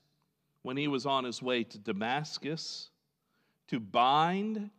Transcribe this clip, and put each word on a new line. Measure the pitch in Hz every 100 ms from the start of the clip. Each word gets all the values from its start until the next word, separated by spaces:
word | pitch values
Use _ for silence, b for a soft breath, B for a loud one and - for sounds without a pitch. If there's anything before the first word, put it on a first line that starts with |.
| _ _ _ _ _ _
when | 127 135
he | 147
was | 135 135
on | 135
his | 123 110
way | 127 123
to | 110 110
Damascus | 107 101 113 139 151 - 135 160 - - - _ _ _ _ _ _ _ -
to | 131
bind | 101 117 127 147 165 190 214 214 208